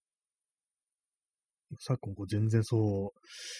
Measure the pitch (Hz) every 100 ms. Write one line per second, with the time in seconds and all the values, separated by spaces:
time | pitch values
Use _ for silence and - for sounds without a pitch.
0 | _ _ _ _ _ _ _ _ _ _
1 | _ _ _ _ _ _ _ - - 131
2 | 104 98 98 104 110 113 110 113 107 98
3 | 98 _ - - -